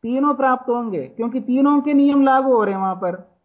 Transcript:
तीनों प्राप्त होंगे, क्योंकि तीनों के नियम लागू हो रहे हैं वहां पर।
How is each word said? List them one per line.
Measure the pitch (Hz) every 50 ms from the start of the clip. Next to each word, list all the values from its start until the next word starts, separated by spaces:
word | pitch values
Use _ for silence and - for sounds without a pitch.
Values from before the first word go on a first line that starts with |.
तीनों | - 226 247 269 277 294 277
प्राप्त | 277 269 262 254 254 254 -
होंगे, | 240 240 240 226 190 160 127 127 -
क्योंकि | - 226 240 240 262
तीनों | - - 247 262 277 285 294 294
के | 277 294 294
नियम | 277 277 285 277 277
लागू | 269 269 262 269 262 269
हो | 254 226 214
रहे | 202 196
हैं | 190
वहां | 190 190 185
पर। | 180 190 180 175 185 - _ _ _